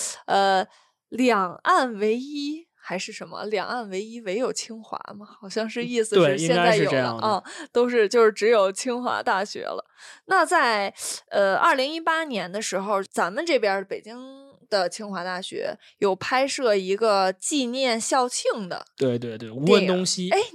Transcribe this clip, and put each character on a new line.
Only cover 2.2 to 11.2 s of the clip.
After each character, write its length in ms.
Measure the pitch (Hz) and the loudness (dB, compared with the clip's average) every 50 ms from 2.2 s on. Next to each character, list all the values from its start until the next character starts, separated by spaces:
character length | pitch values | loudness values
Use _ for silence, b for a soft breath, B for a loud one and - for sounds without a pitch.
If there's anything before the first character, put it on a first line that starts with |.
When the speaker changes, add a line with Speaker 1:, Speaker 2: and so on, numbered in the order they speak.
| 262 285 302 285 285 285 302 320 339 _ _ _ | -4 -6 -8 -6 -6 -6 -6 -8 -12 _ _ _
Speaker 1:
还 160 | - - 175 190 | -10 -8 -8 -8
是 140 | - - | -8 -10
什 160 | 208 - 175 165 | -12 -14 -14 -14
么 160 | 165 85 - 208 | -12 -10 -6 -4
，“两 160 | 180 185 170 - | -4 -4 -4 -4
岸 220 | 226 247 226 202 | -6 -8 -8 -6
唯 120 | 185 185 | -8 -8
一， 200 | 214 220 226 240 | -8 -8 -12 -10
唯 160 | 226 190 180 226 | -8 -6 -4 -2
有 140 | 262 196 | -2 -2
清 300 | - - - - 220 226 | -4 -6 -8 -10 -14 -16
华” 160 | 214 - - - - - 208 | -14 -12 -12 -12 -12 -14 -16
嘛， 140 | 202 208 - - - | -18 -20 -20 -20 -20
好 80 | 214 190 | -18 -8
像 200 | - 220 220 220 | -6 -6 -6 -4
是 140 | 220 240 240 | -4 -6 -6
意 180 | 240 247 233 | -2 0 -2
思 140 | 220 214 208 | 0 2 4
是 220 | 196 170 143 139 143 | 4 6 6 4 2
现 180 | 165 165 170 | 2 2 4
在 220 | 175 175 175 165 165 | 4 6 4 4 4
有 80 | 156 | 2
了， 0 | |
Speaker 2:
对， 0 | |
应 0 | |
该 0 | |
是 0 | - | 2
这 60 | 143 | 2
样 220 | 131 127 123 117 113 | 0 0 0 -2 -2
的。 100 | - 220 | 0 0
Speaker 1:
啊， 160 | 208 180 B 320 B B 320 B - | 0 0 B -8 B B -16 B 0
都 160 | 233 247 247 | 0 2 2
是， 180 | 240 240 214 190 | 4 2 2 4
就 160 | - 240 226 | 6 6 6
是 80 | 214 | 6
只 160 | 202 - 208 226 | 4 4 2 4
有 240 | 240 214 190 190 | 4 6 4 2
清 320 | 196 - - 254 240 247 247 | 0 -2 -4 -4 -4 -4 -4
华 180 | - 226 208 | -4 -4 -2
大 220 | 233 247 208 190 190 | 0 0 0 0 -2
学 200 | - - - - | -4 -6 -10 -8
了。 220 | - 82 95 - B B B B B B B B - | -8 -8 -8 -10 B B B B B B B B 0
那 180 | 370 370 320 | 2 2 4
在， 480 | 285 349 330 277 240 220 208 202 196 B B B B B B | 4 4 4 4 4 2 2 0 -2 B B B B B B